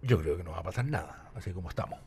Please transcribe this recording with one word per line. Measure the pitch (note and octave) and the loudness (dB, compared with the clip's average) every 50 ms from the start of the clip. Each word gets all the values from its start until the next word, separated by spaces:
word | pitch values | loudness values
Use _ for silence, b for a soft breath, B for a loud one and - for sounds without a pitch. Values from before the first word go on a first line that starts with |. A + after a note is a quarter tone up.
| - | 6
yo | B2 A#2 F2 | 6 6 6
creo | D#2 D#2 D2 | 6 4 2
que | E2+ F2+ | 0 0
no | E2 | -4
va | D#2 F2+ | -6 -4
a | - | -4
pasar | - - - B2 | -2 0 0 0
nada, | C#3+ D3+ F2 - - - - - - - | 2 2 0 -2 -2 -10 -14 -16 -14 -12
así | A#2 - G2+ F2 | -8 -6 -6 -6
como | F#2 F2 E2+ | -4 -6 -4
estamos. | - - G2 - - - - | -2 -2 -2 -2 -4 -10 -12